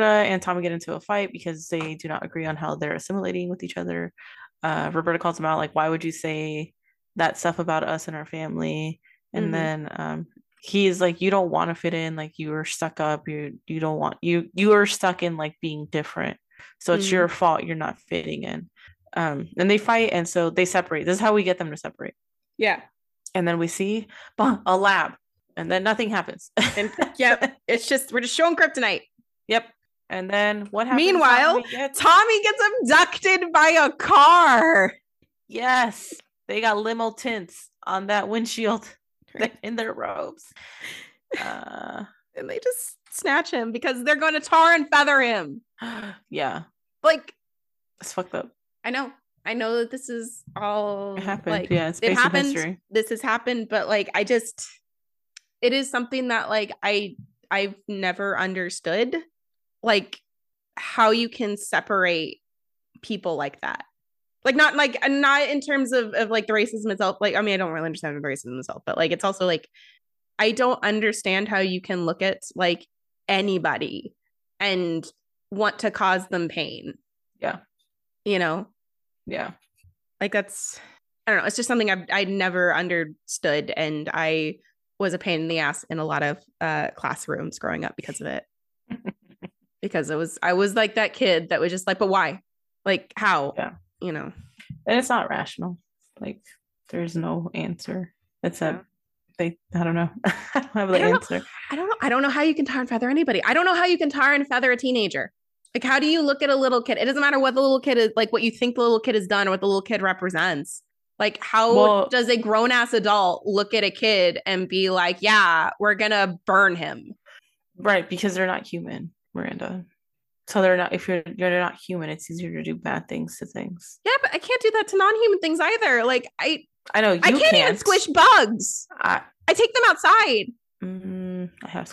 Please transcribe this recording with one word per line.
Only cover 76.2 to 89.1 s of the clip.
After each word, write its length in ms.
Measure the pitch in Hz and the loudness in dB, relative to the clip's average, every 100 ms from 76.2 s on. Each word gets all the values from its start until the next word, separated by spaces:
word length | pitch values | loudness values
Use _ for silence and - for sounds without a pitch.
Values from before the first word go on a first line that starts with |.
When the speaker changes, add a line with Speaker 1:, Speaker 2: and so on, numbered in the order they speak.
| 190 | -2
Speaker 2:
them 200 | 185 170 | -4 -4
pain. 440 | - 147 - - - _ _ _ _ | -6 -8 -10 -16 -18 _ _ _ _
Speaker 1:
Yeah. 200 | - 185 - _ _ _ _ _ 208 | -6 -6 -12 _ _ _ _ _ -4
Speaker 2:
You 140 | 190 | 0
know? 280 | 170 165 - _ _ _ _ _ - | 0 -2 -8 _ _ _ _ _ -10
Speaker 1:
Yeah. 260 | - - - _ _ _ _ _ - | -8 -8 -12 _ _ _ _ _ -8
Speaker 2:
Like, 120 | 202 | -4
that's, 460 | 208 202 - - - - _ _ _ - | -2 -4 -8 -12 -14 -20 _ _ _ 0
I 60 | |
don't 100 | 196 | 0
know. 40 | - | 0
It's 100 | 226 | -2
just 120 | 240 | -2
something 220 | 240 214 | 0 0
I've, 140 | 185 175 | -2 -2
I 140 | 202 196 | -2 -2
never 480 | 196 185 180 175 156 | -2 -2 2 2 2
understood. 960 | 175 175 156 - - - 165 147 - - | 0 -2 -4 -8 -12 -4 -2 0 -2 -4
And 320 | 156 151 156 | -4 -4 -6
I 440 | 160 160 160 156 151 _ _ _ - | -4 -2 -2 -2 -8 _ _ _ -6
was 140 | 196 | -4
a 40 | 180 | -2
pain 200 | 202 165 | -2 -2
in 60 | 165 | -2
the 120 | 165 | -2
ass 260 | 147 151 - | -2 -4 -6
in 100 | 165 | -6
a 60 | 156 | -4
lot 180 | 147 | -2
of, 200 | 147 147 _ - | -2 -4 _ -8
uh, 300 | 160 151 147 | -4 -2 -4
classrooms 680 | - 131 - - - 165 - | -6 -8 -6 -6 -8 -8 -8
growing 260 | - - - | -6 -6 -8
up 100 | - | -10
because 240 | - - | -14 -12
of 80 | 76 | -8
it. 160 | 67 - _ _ _ - | -10 -10 _ _ _ -18
Speaker 1:
<laughs> 80 | 240 - | -14 -12